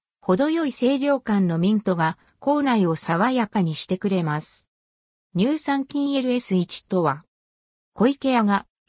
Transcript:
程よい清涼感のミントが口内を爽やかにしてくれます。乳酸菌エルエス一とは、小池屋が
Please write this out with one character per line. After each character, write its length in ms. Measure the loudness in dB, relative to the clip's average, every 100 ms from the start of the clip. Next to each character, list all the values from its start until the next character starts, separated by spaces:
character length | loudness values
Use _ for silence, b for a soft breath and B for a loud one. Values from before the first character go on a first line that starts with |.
| _ _
程 300 | 0 2 2
よ 160 | 0 -2
い 60 |
清 260 | 0 0 0
涼 220 | 0 0
感 280 | 0 0 2
の 120 | 2
ミ 140 | 2
ン 80 | 0
ト 140 | 0 0
が 220 | -2 -4 b b
口 240 | -2 0
内 240 | 2 2 2
を 80 | 0
爽 340 | -2 0 0
や 180 | 0 -2
か 140 | -2
に 140 | -2 -4
し 100 | -6
て 140 | -4
く 100 | -2
れ 140 | -2
ま 180 | -2 -4
す。 260 | -6 -10 -16 _ _ _ _ _ _ -2
乳 220 | 0 0
酸 260 | -2 -2 -2
菌 300 | -4 -2 -2
エ 80 |
ル 80 | 0
エ 80 | -2
ス 160 | 0 0
一 260 | -2 -6
と 220 | -4 -2
は、 200 | 0 -2 -10 _ _ _ _ _ _
小 140 | 0 0
池 240 | 2 0
屋 120 | 2
が 220 | 2 0 -2 _